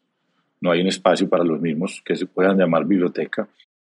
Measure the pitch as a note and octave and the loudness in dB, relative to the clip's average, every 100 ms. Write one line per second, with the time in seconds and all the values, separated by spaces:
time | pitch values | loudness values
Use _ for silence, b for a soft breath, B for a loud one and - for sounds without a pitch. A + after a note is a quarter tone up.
0 | _ _ _ _ _ - F2 E2+ F#2 F2 | _ _ _ _ _ -6 -2 0 0 0
1 | F#2+ E2 F#2+ F2+ E2+ D2+ E2 D2+ F#2+ - | 2 2 2 2 0 0 -4 -4 -6 -6
2 | - E2+ F2+ - F#2+ G2 F2+ E2 D2+ G2 | -6 -6 -4 0 2 4 2 2 2 0
3 | F2 - D2+ - G#2 _ _ _ | 0 -2 -6 -6 -8 _ _ _